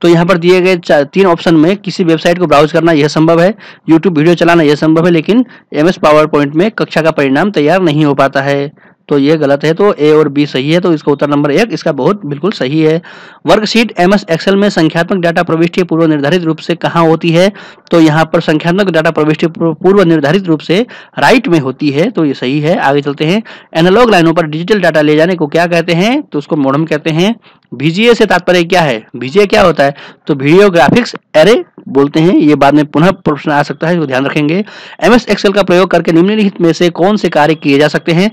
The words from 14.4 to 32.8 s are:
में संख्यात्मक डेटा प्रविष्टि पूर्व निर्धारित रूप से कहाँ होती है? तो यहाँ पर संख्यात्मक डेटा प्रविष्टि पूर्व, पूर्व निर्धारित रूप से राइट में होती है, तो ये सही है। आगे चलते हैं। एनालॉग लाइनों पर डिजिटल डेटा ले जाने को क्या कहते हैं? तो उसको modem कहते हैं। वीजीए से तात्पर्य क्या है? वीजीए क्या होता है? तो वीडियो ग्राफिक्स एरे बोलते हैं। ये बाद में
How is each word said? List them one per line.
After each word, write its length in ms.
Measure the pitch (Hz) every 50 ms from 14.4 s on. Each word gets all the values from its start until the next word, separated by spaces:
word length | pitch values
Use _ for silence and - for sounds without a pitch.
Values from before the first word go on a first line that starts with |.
| - 196 196
में 160 | 196 208 202
संख्यात्मक 480 | - 190 160 156 - 165 170 - 208 185
डेटा 240 | 170 170 170 180
प्रविष्टि 400 | 170 170 165 160 170 165 - 190
पूर्व 240 | 175 170 160 160 165
निर्धारित 360 | 160 151 147 139 147 180 185
रूप 160 | 170 160 156 156
से 160 | - - 170
कहाँ 320 | - - 143 - 170 165
होती 240 | 160 160 165 165 170
है? 220 | 160 170 185 202 202 - - - - - _ -
तो 100 | 170 170
यहाँ 240 | 160 156 147 160 160
पर 160 | 160 - 170
संख्यात्मक 500 | - - 156 151 - 170 175 202 208 190
डेटा 200 | 160 160 160 165
प्रविष्टि 360 | 156 160 151 156 156 - 180
पूर्व, 280 | 165 165 - 165 165 156
पूर्व 280 | - - 185 196 202
निर्धारित 420 | 180 165 165 156 139 143 165 202 190
रूप 160 | 170 156 143
से 260 | - - 165 202 247 - - - - _ - -
राइट 300 | 139 156 226 262 - -
में 120 | 170 156
होती 300 | 131 131 127 - 156 147
है, 200 | 135 143 175 254
तो 140 | - 175 160
ये 100 | 139 127
सही 260 | - 131 127 143 151
है। 180 | 147 156 180 -
आगे 240 | 151 139 143 147
चलते 220 | 139 143 139 - 156
हैं। 180 | 156 190 226 - - - - - - -
एनालॉग 360 | 160 165 185 190 233 254 226
लाइनों 220 | 208 175 160 165
पर 140 | 160 175 165
डिजिटल 340 | 151 151 160 175 180 214 208
डेटा 200 | 180 165 156 156
ले 160 | 151 151 151
जाने 180 | 151 160 185 190
को 120 | 165 156
क्या 200 | 143 - 165 175
कहते 260 | 170 175 170 165 180
हैं? 300 | 170 170 190 226 262 302
तो 160 | 285 - - 147
उसको 180 | 143 - 170
modem 280 | 151 135 135 135 147 160
कहते 260 | 156 156 143 - 165
हैं। 260 | 151 165 180 214 233 - _ - _ _ _ - 123
वीजीए 400 | 120 139 165 165 202 226 240 233
से 120 | - 220
तात्पर्य 380 | 185 190 175 175 185 180 180 170
क्या 180 | 170 185 175
है? 240 | 165 143 117 110 - _ -
वीजीए 300 | 120 127 131 147 202 208
क्या 160 | 185 - 214
होता 220 | 196 170 151 147 139
है? 100 | 139 143 - - - - _ -
तो 80 | - 151
वीडियो 360 | 135 135 143 170 190 208 202
ग्राफिक्स 460 | 170 170 151 - 165 233 233 - - - _ _ -
एरे 280 | 151 160 202 240 370 349 _ _ - - -
बोलते 320 | 123 135 143 143 - 160
हैं। 140 | 160 180 220
ये 200 | 320 147 147 151
बाद 200 | 139 139 143 147
में 120 | 202